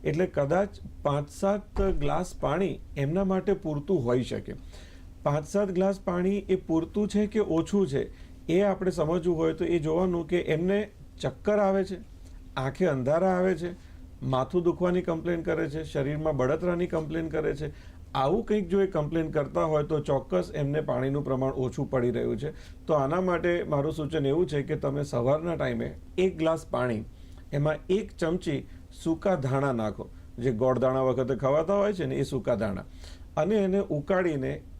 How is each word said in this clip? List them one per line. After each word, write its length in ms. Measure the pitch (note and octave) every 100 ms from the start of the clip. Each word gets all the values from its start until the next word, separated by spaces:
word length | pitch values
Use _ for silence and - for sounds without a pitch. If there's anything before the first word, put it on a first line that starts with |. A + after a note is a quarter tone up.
એટલે 220 | D#3 D3+ F#3
કદાચ 440 | - C#3 F3 G3+ - - -
પાંચ 260 | C#3+ C#3+ D3
સાત 520 | - G3 G#3 G#3 -
ગ્લાસ 580 | F#3+ F3 C#3+ C#3+ F3+ -
પાણી 400 | C#3 D#3 F#3+ B2 - -
એમના 260 | C#3 F3
માટે 300 | F#3+ F#3 F#3
પૂરતું 520 | G3 D#3+ D3 C#3+ F3+ A#2+
હોઈ 180 | B2+
શકે. 300 | A#2+ G#2+ - - - - - - - -
પાંચ 240 | D3 D3 D3+
સાત 240 | G3+ G#3
ગ્લાસ 280 | F3+ F#3+ G3
પાણી 360 | - F3+ F#3 G3+
એ 180 | F#3+ F#3
પૂરતું 520 | - E3 E3+ G#3 G#3
છે 200 | G3+ G#3
કે 120 | G#3+
ઓછું 480 | G3+ D#3+ D#3+ G3+ F3+
છે, 220 | C3+ - - - - -
એ 140 | E3+
આપણે 300 | G3+ F#3+ F#3
સમજવું 460 | E3 D3+ F3+ E3+ D#3+
હોય 160 | E3
તો 120 | D#3 E3+
એ 140 | F3
જોવાનું 480 | D3+ D#3+ F#3+ E3+ D#3
કે 120 | F3
એમને 480 | - D#3 F3+ G3+ G#3 - - -
ચક્કર 380 | C3+ - - G#3
આવે 240 | G3 G3
છે, 140 | F#3+ F3+ - - - - - -
આંખે 280 | C3+ C3+ F3+
અંધારા 420 | C3+ B2 D#3+ F#3+
આવે 280 | F3+ F#3 E3+
છે, 200 | F3 F3+ - - - -
માથું 400 | C3 C3 C3 F3+
દુખવાની 380 | F3 E3+ F3+ F3+
કમ્પ્લેન 400 | F3+ E3 E3+ E3+
કરે 280 | E3 D#3+ E3
છે, 140 | D3+
શરીરમાં 540 | D#3+ D3 C3+ D3+ D#3 C#3+
બળતરાની 500 | B2+ D#3+ F3+ F3 F3+
કમ્પ્લેન 420 | E3 D3+ D#3+ D#3+
કરે 260 | D#3 D#3 D3+
છે, 160 | D3+ - - - - C3+
આવું 300 | C3+ G3+ A3
કંઈક 220 | G#3+ F3
જો 140 | G3
એ 60 | F#3+
કમ્પ્લેન 440 | D#3+ D3 E3 D#3+
કરતા 320 | D3 C#3 E3+
હોય 200 | E3 D3+
તો 160 | D3 D#3
ચોક્કસ 520 | - C3+ - F3+ F3 D3+
એમને 260 | C#3+ D3
પાણીનું 440 | D3+ B2 C3 C#3+ C#3+
પ્રમાણ 260 | B2+ C3+
ઓછું 380 | C3+ C3 - C#3
પડી 220 | C3 A#2+
રહ્યું 260 | A#2+ A#2+ A#2+
છે. 140 | D3 - - - -
તો 80 |
આના 280 | D#3 C3+ E3+
માટે 420 | F#3 E3+ E3+ F3
મારું 280 | - D3 C#3+
સૂચન 340 | D#3 D3 D#3 C#3
એવું 220 | D3+ F3+
છે 140 | D3
કે 140 | C3 D3+
તમે 280 | C#3+ C#3+
સવારના 520 | C#3+ B2+ A#2+ D3+ E3+ D3+
ટાઈમે 400 | C3+ A#2 B2+ - - -
એક 200 | F#3 E3
ગ્લાસ 280 | D#3+ D#3+ -
પાણી, 360 | B2 B2 G#2+ - - - - -
એમાં 220 | C#3+ D3 D3+ -
એક 280 | F#3+ G#3 -
ચમચી 500 | E3 F3 - C#3 - - - -
સૂકા 320 | E3 D#3+ G3+ F3+
ધાણા 360 | C3 C3+ C#3
નાખો, 380 | A#2+ G#2+ - - - - -
જે 120 | B2
ગોળ 280 | A2 C3 B2+
દાણા 220 | B2+ C3
વખતે 340 | C3 B2+ B2 B2
ખવાતા 380 | C3+ D3 D#3+
હોય 200 | G3+ G3+
છે 120 | F#3+ C#3
ને, 100 | C3+
એ 80 |
સૂકા 320 | C3+ C3 G#2+ A2+
દાણા, 280 | G#2 F#2 - - - - - -
અને 180 | D#3+ G#3+
એને 240 | G3 G3
ઉકાળીને 840 | G3 D3+ C#3+ F#3 F#3 D3 C3 D3+ -